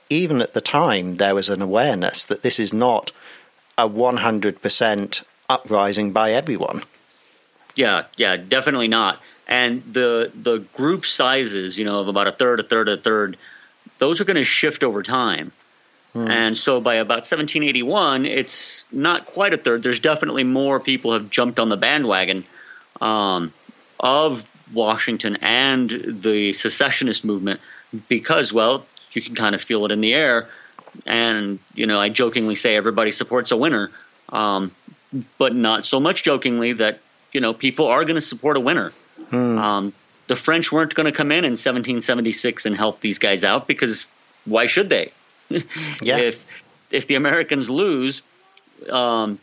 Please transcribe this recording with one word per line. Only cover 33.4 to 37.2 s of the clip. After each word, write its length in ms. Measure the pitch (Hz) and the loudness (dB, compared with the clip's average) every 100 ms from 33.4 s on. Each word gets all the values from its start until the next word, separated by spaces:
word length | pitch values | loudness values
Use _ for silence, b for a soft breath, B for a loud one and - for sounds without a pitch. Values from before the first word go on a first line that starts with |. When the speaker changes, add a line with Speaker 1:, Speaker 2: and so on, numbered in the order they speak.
| 117 | 0
Speaker 2:
a 60 | 113 | 0
winner, 340 | 156 120 101 B B B - | 2 0 -4 B B B -8
um, 440 | 120 104 98 95 - - - - 139 117 - | -2 0 0 -4 -10 -20 -20 -10 -10 -8 0
but 160 | 131 | 0
not 320 | 120 110 113 - | 2 2 2 0
so 140 | 135 | 0
much 220 | 156 185 | 0 0
jokingly 520 | 160 135 131 120 117 | 0 0 0 0 0
that, 260 | 117 107 110 _ _ | 0 0 -2 _ _